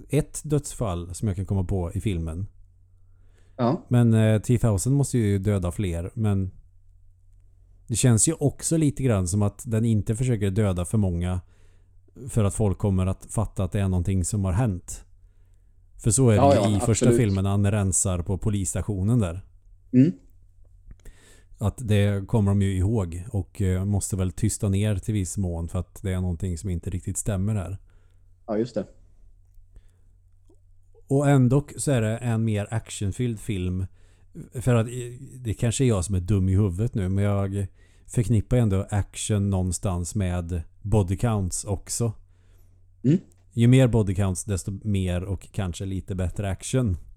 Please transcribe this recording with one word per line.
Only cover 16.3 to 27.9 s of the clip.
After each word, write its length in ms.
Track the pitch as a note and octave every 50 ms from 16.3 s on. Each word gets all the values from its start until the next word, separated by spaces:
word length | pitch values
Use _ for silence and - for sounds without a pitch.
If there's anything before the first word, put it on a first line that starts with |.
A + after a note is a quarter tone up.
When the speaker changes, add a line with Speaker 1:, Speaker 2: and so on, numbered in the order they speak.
Speaker 1:
det 60 | G#2+
Speaker 2:
Ja, 160 | G#2 C3+ C#3 C#3
Speaker 1:
ju 60 | A#2 G2+ G#2+
Speaker 2:
ja, 60 | G#2
Speaker 1:
i 20 | F#2+
första 120 | - A#2 A2 - B2
Speaker 2:
absolut. 120 | A#2 A#2+
Speaker 1:
filmen 260 | A#2+ A#2+ G2+ G2 G2 F#2+
när 80 | G2
han 200 | G2 G#2 G2+ G2+
rensar 480 | G#2 G#2+ G2 G2 F2+ - - G2+ F2+ F2
på 160 | E2+ - G2
polisstationen 840 | E2+ - A2+ G#2 G2+ F#2 - - G2+ - - G#2 F#2 F#2+ G#2 A#2+ B2
där. 260 | G2+ E2+ D#2+ F#2+ - - - - _ - - - - - -
Speaker 2:
Mm. 180 | B2+ C3+ E3+ - - - - - - - - - - - - - - - - - - _ - - - - - - - - - -
Speaker 1:
Att 200 | - A2 G2 - - B2+
det 400 | G#2 G#2+ G2+ G2+ G#2 G2+ G2 F#2+
kommer 240 | - - A2+ G2+ G2
de 100 | G2 G2+
ju 160 | G2 G2 G2
ihåg 460 | F#2 F#2 G#2 A#2+ A2 F#2 E2 E2 F2 F2+ -
och, 300 | - G2 F2 - - -
eh, 240 | G2+ F#2 F#2 F#2 F#2+
måste 300 | G2+ G2+ F#2+ - - -
väl 160 | F#2 F#2 F2+
tysta 380 | - - - G#2 - - - G2+
ner 260 | G2 G2 G#2 G#2+ G#2
till 180 | F2+ - - G#2+
viss 240 | G#2 F#2 - -
mån 300 | G#2+ G2 F2+ E2+ E2 E2+
för 120 | E2 - F2+
att 200 | F2 - - -
det 120 | - F#2+ F#2
är 80 | F#2
någonting 360 | F#2 F2+ F2 - F#2+ F#2 E2+
som 120 | D#2+ - F#2+
inte 200 | F2 E2 - G2
riktigt 280 | F2 F2+ - G2+ F#2+
stämmer 380 | - - - G#2 F#2 F#2+ G#2+ A2
här. 220 | G#2 F2 - G2 - - -